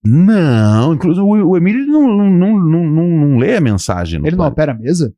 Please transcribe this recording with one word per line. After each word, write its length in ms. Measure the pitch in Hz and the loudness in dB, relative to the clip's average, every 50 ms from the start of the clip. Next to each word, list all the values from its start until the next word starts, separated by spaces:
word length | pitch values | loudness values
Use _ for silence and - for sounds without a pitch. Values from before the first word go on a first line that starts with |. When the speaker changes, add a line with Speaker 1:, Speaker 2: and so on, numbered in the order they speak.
| - | 0
Speaker 1:
Não, 880 | 107 120 156 180 202 220 202 170 147 123 110 107 104 107 110 120 156 165 | 2 2 4 4 2 2 2 2 2 2 2 2 2 2 2 0 0 -2
inclusive 280 | 143 - 170 165 180 | 0 0 -2 0 0
o, 80 | 202 202 208 214 202 160 | 0 0 0 2 2 2
o 60 | 185 | 2
Emílio 280 | 180 170 190 202 262 277 | 2 0 0 0 -2 -2
não, 200 | 285 294 302 285 254 208 | -2 0 0 2 2 2
não, 120 | 202 208 196 | 2 2 2
não, 300 | 185 175 180 208 220 202 | 2 2 2 2 0 0
não, 240 | 180 156 160 170 175 | 2 0 0 0 0
não, 220 | 156 151 160 170 175 170 160 147 143 | 0 0 0 0 0 0 0 2 2
não 80 | 139 | 2
lê 180 | 117 123 175 247 | 0 0 0 0
a 60 | 214 | 0
mensagem. 580 | 156 117 104 92 - - 95 87 87 80 85 76 | 0 0 -2 -2 -4 -4 -6 -6 -4 -6 -4 -4
Speaker 2:
Ele 120 | 73 156 175 | -4 -4 -2
não 80 | 185 170 | -2 -2
Speaker 1:
pode. 80 | 143 | -2
Speaker 2:
opera 200 | - - 156 147 123 | -2 -2 -4 -4 -4
a 20 | |
mesa? 380 | 110 110 131 170 170 156 107 - | -6 -4 -4 -4 -2 -4 -6 -8